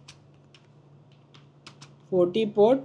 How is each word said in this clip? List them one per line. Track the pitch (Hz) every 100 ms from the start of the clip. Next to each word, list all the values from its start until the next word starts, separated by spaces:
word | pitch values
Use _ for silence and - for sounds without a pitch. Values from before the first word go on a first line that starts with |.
| - - _ _ _ - _ _ _ - _ _ _ - - _ - - - - _
फोर्टी | 180 175 220 214
पोर्ट | 208 214 269